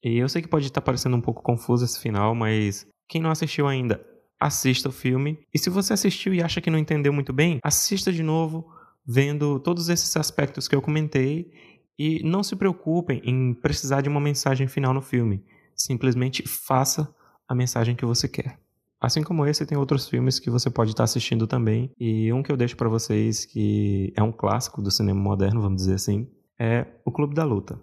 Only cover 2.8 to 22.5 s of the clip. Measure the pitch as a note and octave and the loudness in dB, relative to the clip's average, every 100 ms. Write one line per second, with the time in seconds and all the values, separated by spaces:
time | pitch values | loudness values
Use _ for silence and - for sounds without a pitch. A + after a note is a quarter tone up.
2.8 | - _ _ E3 E3 D#3+ D#3 - C#3+ C3+ | -12 _ _ -2 -2 -2 -2 0 0 0
3.8 | B2+ A2 - - _ _ D3 - C3 B2+ | 0 -2 -6 -20 _ _ -2 0 0 2
4.8 | - C3 B2+ B2+ C#3+ D#3 - D#3 - F#3 | 0 -4 -2 0 -2 -6 -4 -2 0 0
5.8 | G3 G3+ G#3 - - F#3 E3+ F3 E3+ D#3+ | 0 0 0 0 -2 0 0 -2 0 0
6.8 | D3+ D3+ C#3+ C#3+ C3+ C3 E3 D3+ D3 - | 2 2 2 0 -2 0 2 2 -2 -2
7.8 | - G3 - F3 D#3+ D#3 D#3+ D#3+ D#3+ - | 0 -2 -2 -2 0 0 0 -4 -12 -18
8.8 | - _ - A#2+ C#3+ D3 D3 C#3 C#3 F3 | -20 _ -2 2 2 2 0 0 0 -2
9.8 | E3+ E3+ - - D3+ - C#3+ - - C#3 | 0 0 0 0 -2 0 -2 -2 -2 0
10.8 | C3+ D3+ D3+ C#3+ C3 D3+ F3 - - - | 2 0 0 2 0 0 -6 -14 -20 -20
11.8 | _ _ D3+ D#3+ D3+ F#3 G3+ G3 F#3+ F#3 | _ _ -2 0 0 0 -2 0 0 0
12.8 | - E3 E3+ C3 A#2+ B2+ B2+ A#2+ - - | 0 0 0 -2 0 2 2 0 -2 -2
13.8 | C3+ C#3 C#3 C#3+ C#3+ C#3 - C3+ C3+ - | 0 0 2 0 0 0 0 0 0 0
14.8 | C3+ C3 C3+ B2 A#2 G2 - _ _ - | 0 0 0 0 2 0 -4 _ _ -10
15.8 | - B2 C3 B2 B2+ C3 - - - C3 | -4 0 2 2 0 -2 -8 -8 0 0
16.8 | C3+ - D3+ _ - _ _ B2+ B2 B2 | 2 -2 -4 _ -20 _ _ -2 0 0
17.8 | A#2 A#2+ A#2+ A#2 - - - - _ _ | 0 0 0 0 -2 -4 -8 -10 _ _
18.8 | _ _ B2 D#3+ D3+ E3 D3 D3 D3 D3 | _ _ -2 0 0 0 0 0 -2 -2
19.8 | C#3 C#3 - B2 B2+ B2+ - A#2+ - A#2 | 2 0 0 0 0 0 0 0 0 0
20.8 | A2 G#2+ A2 - - A2+ A2+ B2+ A2+ A2 | 0 2 0 0 -2 0 0 0 2 0
21.8 | B2+ - A#2 A2 A2 B2 C#3 | -2 -4 -2 0 2 0 0